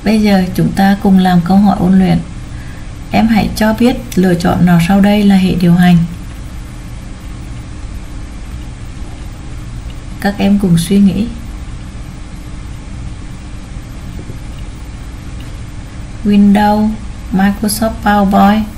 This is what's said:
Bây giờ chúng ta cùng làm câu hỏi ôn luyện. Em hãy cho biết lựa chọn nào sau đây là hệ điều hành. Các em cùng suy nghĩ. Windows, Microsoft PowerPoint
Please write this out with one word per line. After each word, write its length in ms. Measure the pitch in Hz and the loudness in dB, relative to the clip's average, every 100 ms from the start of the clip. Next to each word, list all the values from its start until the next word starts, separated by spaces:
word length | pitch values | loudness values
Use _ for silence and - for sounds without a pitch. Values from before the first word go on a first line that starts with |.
Bây 180 | 202 220 | 2 2
giờ 220 | 214 196 180 - | 4 4 2 0
chúng 160 | 165 | 0
ta 260 | - 196 202 | 2 2 4
cùng 140 | 202 190 | 4 4
làm 240 | 185 180 | 6 4
câu 160 | 170 190 | 4 4
hỏi 200 | 202 - | 4 4
ôn 200 | 180 190 | 4 4
luyện. 200 | 185 170 - - - - - - - - - | 4 2 0 -10 -12 -12 -12 -12 -12 -12 -4
Em 160 | 196 220 | 0 2
hãy 220 | 220 180 - | 2 0 0
cho 180 | 214 | 0
biết 240 | 220 240 262 - - | 4 2 2 -4 0
lựa 200 | 185 175 | 2 2
chọn 300 | 180 175 175 | 2 2 4
nào 140 | 170 170 | 4 4
sau 140 | 196 | 4
đây 220 | 202 208 | 4 4
là 120 | 202 196 | 6 6
hệ 200 | 185 - | 4 2
điều 180 | 175 | 4
hành. 240 | 175 180 170 170 - - - - - - - - - - - - - - - - - - - - - - - - - - - - - - - - - - - - - - - - - | 6 6 6 2 -4 -12 -12 -12 -12 -12 -14 -14 -14 -14 -14 -14 -12 -12 -12 -12 -12 -10 -10 -10 -12 -10 -12 -12 -12 -12 -12 -12 -12 -12 -12 -12 -12 -12 -12 -10 -10 -10 -10 -12 -4
Các 140 | 196 202 | -4 0
em 220 | 196 202 | 2 4
cùng 180 | 196 170 | 4 2
suy 220 | 165 196 | 4 4
nghĩ. 280 | 196 175 233 - - - - - - - - - - - - - - - - - - - - - - - - - - - - - - - - - - - - - - - - - - - - - - - - - 214 | 4 2 -4 -6 -10 -10 -10 -12 -12 -12 -12 -12 -14 -14 -12 -12 -12 -12 -12 -10 -10 -10 -12 -12 -12 -12 -12 -12 -12 -12 -12 -12 -12 -12 -12 -12 -12 -12 -12 -12 -12 -12 -12 -12 -12 -12 -12 -12 -12 -12 -12 -4 2
Windows, 640 | 202 202 202 208 214 214 220 - - - | 6 6 6 6 4 2 -2 -8 -10 -4
Microsoft 580 | 185 196 202 214 - 220 226 | 0 2 0 -4 -2 -2 -2
PowerPoint 600 | - 208 196 202 196 214 214 | 0 2 4 4 4 4 0